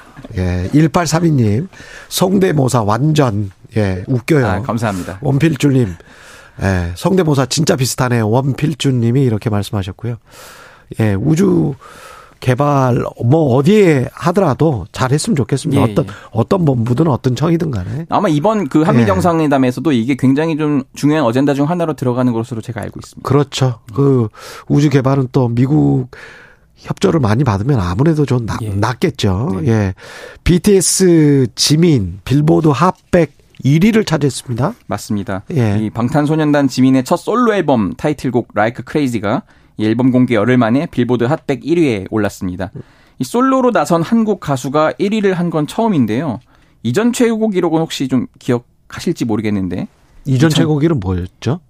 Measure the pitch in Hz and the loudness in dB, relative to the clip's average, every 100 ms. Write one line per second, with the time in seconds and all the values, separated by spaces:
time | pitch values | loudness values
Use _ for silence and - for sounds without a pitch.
0 | - - - 95 90 90 90 147 160 180 | -20 -20 -10 -4 -2 -2 0 2 2 2
1 | 165 160 170 147 110 104 185 - - - | 0 0 2 2 2 0 -4 -12 -20 -20
2 | - - 185 190 185 151 131 131 101 113 | -12 -2 0 2 2 2 2 0 0 0
3 | 151 151 131 101 98 - - 110 101 92 | 2 2 2 0 -6 -10 -8 -2 -2 -2
4 | 98 127 - 156 117 104 - 110 110 95 | -4 -4 0 0 2 -2 -4 -4 -4 -4
5 | 87 95 139 135 160 151 143 131 110 85 | -8 -6 -2 0 0 2 2 2 0 -4
6 | - - - - - - 98 92 87 87 | -16 -20 -20 -20 -20 -4 -2 0 -2 -4
7 | 175 190 160 135 127 - 160 170 131 - | 0 0 2 0 0 -2 0 0 -2 -2
8 | 127 120 107 120 139 123 147 151 143 127 | 0 0 2 0 0 -2 -4 -2 0 0
9 | 113 127 131 107 110 104 98 107 95 - | 2 2 2 0 -2 -4 -2 -4 -6 -8
10 | 113 117 - - - - - - - - | -10 -10 -14 -20 -20 -20 -20 -20 -12 -2
11 | 110 98 131 160 196 175 151 139 - - | 0 0 0 2 2 2 0 -4 -14 -20
12 | - - - _ 127 123 147 139 131 123 | -20 -20 -20 _ -2 0 2 2 2 0
13 | - - 120 160 147 120 143 214 185 143 | -2 -4 2 2 4 4 4 6 6 4
14 | 120 - 165 180 185 120 165 120 - - | 0 -4 -2 0 0 2 0 0 -6 -6
15 | 131 147 - 165 110 139 - 139 117 104 | -2 0 0 -2 0 -2 0 0 2 0
16 | 98 101 - 104 117 196 160 127 113 123 | -4 -8 -6 -4 0 0 2 0 0 0
17 | 165 123 127 120 151 165 170 113 92 123 | 0 0 -2 -2 0 0 -2 -4 -6 -8
18 | 165 - 190 147 180 220 147 151 156 - | -4 -2 0 0 0 0 0 0 2 2
19 | 226 185 180 165 156 139 127 127 160 127 | 2 2 2 2 2 2 0 0 0 0
20 | 113 139 127 135 165 151 151 147 - - | 0 0 2 2 0 -2 -2 -2 -4 -2
21 | 143 156 123 120 139 139 143 175 165 143 | 0 2 2 2 0 0 -2 -2 -4 -2
22 | 127 120 127 113 113 110 - 101 95 - | -4 0 0 -2 -4 -8 -10 -10 -10 -12
23 | - - - 139 131 - 131 120 - 107 | -18 -12 0 0 0 0 -2 -2 -8 0
24 | 139 131 107 - - - - 143 147 135 | 2 2 0 -6 -18 -16 -2 0 2 2
25 | 127 139 127 143 120 117 131 151 143 139 | 2 0 0 0 0 0 2 2 2 0
26 | 127 - - - - - _ _ - - | -2 -12 -20 -20 -20 -20 _ _ -12 -2
27 | 190 165 110 110 143 98 120 135 87 92 | 0 0 0 0 0 -2 0 -2 -2 0
28 | 156 151 143 127 110 - 110 98 110 127 | 0 0 0 -2 -4 -8 -6 -2 -2 -2
29 | 185 - 104 92 143 190 151 110 98 95 | -4 -2 -2 0 -2 -2 0 0 0 -4
30 | - - - - - 175 214 196 - - | -14 -20 -20 -4 2 2 4 2 2 2
31 | 190 165 151 139 127 - - 151 175 139 | 4 6 6 4 2 -2 0 4 4 2
32 | 92 98 - 139 151 170 156 127 180 - | 0 -8 -2 0 2 2 2 2 0 -2
33 | _ 175 160 - _ - 131 151 208 220 | _ 0 0 -4 _ -6 0 2 4 2
34 | 202 156 143 - - 117 147 240 - 104 | 0 0 -2 -4 -6 -4 -4 -6 -8 -8
35 | - 104 101 95 - 156 113 101 107 - | -4 -6 -4 -8 -6 -2 0 0 -2 -2
36 | 123 147 147 160 151 147 139 127 131 131 | -2 0 0 0 2 2 0 2 2 2
37 | 127 175 - 220 240 202 151 127 95 82 | 0 -2 -2 0 2 0 0 0 0 -4
38 | 151 147 139 120 - 104 110 120 117 156 | -4 -4 -2 -2 -2 -2 -2 -2 -6 -2
39 | 139 117 101 135 - _ _ - 107 117 | -2 -2 -2 -4 -6 _ _ -4 0 2
40 | 127 127 123 113 107 127 113 131 165 - | 2 2 2 2 2 2 2 0 -2 -2
41 | 123 123 120 156 - 135 117 170 151 104 | 0 0 0 -2 -4 -6 -2 0 2 0
42 | 95 107 101 - 95 90 92 - - _ | -2 -2 -2 -4 -8 -6 -10 -12 -20 _
43 | _ - 131 233 262 262 254 196 147 170 | _ -10 -4 0 2 2 2 0 0 0
44 | 160 233 214 196 - 135 139 147 156 - | 0 0 0 -2 -4 -4 -2 0 0 0
45 | 196 220 202 180 175 165 147 - 226 175 | -2 0 0 0 -2 -2 -4 -2 0 2
46 | 110 110 160 101 - _ _ _ 113 131 | 0 -2 -4 -8 -12 _ _ _ -4 0
47 | 240 - 233 220 220 185 175 160 165 - | 0 2 0 2 -2 0 0 0 -2 -4
48 | 131 131 - _ - 120 - _ - - | -4 -2 -4 _ -4 -4 -6 _ -20 -8
49 | - 165 123 107 107 104 92 90 - _ | -6 -4 -2 -2 -2 -2 -4 -6 -8 _
50 | _ - - 131 160 156 160 151 160 151 | _ -12 -2 2 2 2 0 2 0 0
51 | 92 90 90 - 110 165 | -2 -4 -6 -6 -4 -4